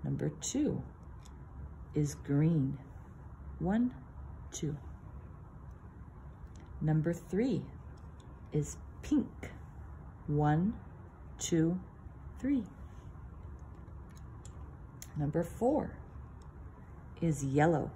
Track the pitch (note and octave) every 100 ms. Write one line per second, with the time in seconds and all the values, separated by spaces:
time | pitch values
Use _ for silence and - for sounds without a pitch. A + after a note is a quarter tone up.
0 | C#3 C#3 D3 - - C4+ D4+ - - -
1 | - - - - - - - - - -
2 | C#3+ - - C#3+ D#3 E3 C3+ C#3 - -
3 | - - - - - - E3+ G#3+ B3 -
4 | - - - - - - D#3 D3+ - -
5 | - - - - - - - - - -
6 | - - - - - - - - D#3 D#3
7 | D#3 E3+ - F#3 C4 E3+ - - - -
8 | - - - - - D3+ D3 - - -
9 | - D4+ - - - - - - - -
10 | - - - D3 D3 D3+ G3 A#3+ - -
11 | - - - - - E3 E3 F#3 - -
12 | - - - - C4 C#4 F#3+ - - -
13 | - - - - - - - - - -
14 | - - - - - - - - - -
15 | - - C#3+ E3 E3+ - A#3+ D4 - -
16 | - - - - - - - - - -
17 | - - E3+ C#3 C3+ C#3 D#3 D#3 -